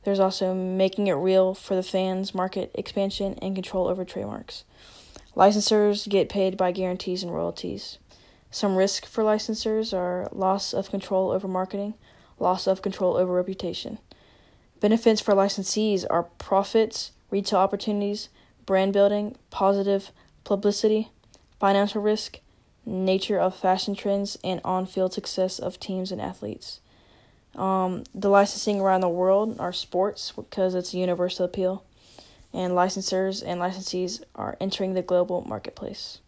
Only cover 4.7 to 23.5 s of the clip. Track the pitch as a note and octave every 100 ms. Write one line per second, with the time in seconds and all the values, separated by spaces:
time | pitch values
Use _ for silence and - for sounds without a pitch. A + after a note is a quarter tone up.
4.7 | _ - - - - - - G3 G#3 G3+
5.7 | G#3+ G#3 G#3 G#3 G3 D#3+ G3+ F#3+ F#3+ F#3
6.7 | F#3 F#3 F#3 - F#3 F3+ E3+ E3+ E3+ F3
7.7 | - - - _ - - _ _ - G3+
8.7 | F#3 G3 - - - G#3+ G#3+ - A3 A3+
9.7 | A3 A3 F#3+ F3+ F3+ - - F#3+ G3 -
10.7 | - F#3+ G3 - F#3+ F#3+ F#3+ F#3+ F#3 F#3
11.7 | G3+ G3+ A3 _ _ _ _ F3+ F#3 -
12.7 | F#3+ G3 F#3+ F#3 - F#3 F3+ F#3 F#3+ F3+
13.7 | F3 - G#3+ _ - _ _ _ _ _
14.7 | _ G#3 A3+ A#3 G#3+ - G3 G3 G3 F#3+
15.7 | G#3+ G#3+ F#3+ E3 E3+ E3+ _ - G3 G3+
16.7 | A3+ A3 - - _ _ G3+ G3 G3+ G3
17.7 | G3+ - G#3 G3+ G#3 - _ _ _ -
18.7 | F#3+ F#3+ G3 G3+ G#3 G#3 - _ - G3
19.7 | G3+ G3 G3 - _ _ _ - G3+ G#3
20.7 | G3+ A3 A3 A3 _ _ - _ _ G3+
21.7 | G3 G3+ G#3+ G#3 G#3+ - - _ _ _
22.7 | _ - F#3 F#3+ F#3+ F#3+ G3 F#3